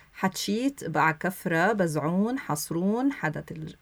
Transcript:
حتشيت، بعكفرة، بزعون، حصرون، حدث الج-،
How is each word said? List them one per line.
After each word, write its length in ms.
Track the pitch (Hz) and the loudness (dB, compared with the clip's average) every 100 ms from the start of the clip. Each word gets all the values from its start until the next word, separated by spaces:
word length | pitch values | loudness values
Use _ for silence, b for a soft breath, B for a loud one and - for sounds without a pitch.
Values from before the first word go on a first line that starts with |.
| B | B
حتشيت، 720 | - 190 - - 214 269 277 | -2 -2 -2 -2 0 0 -2
بعكفرة، 880 | - 151 156 156 185 - 180 165 190 | -4 2 2 2 -2 -2 0 2 4
بزعون، 680 | 214 170 151 160 180 220 269 | 4 2 2 0 2 2 -2
حصرون، 720 | - 147 - 165 190 233 277 | -4 -4 -2 0 0 2 0
حدث 400 | 277 156 151 - | 0 -4 -4 -8
الج-، 220 | 165 160 - | -10 -10 -12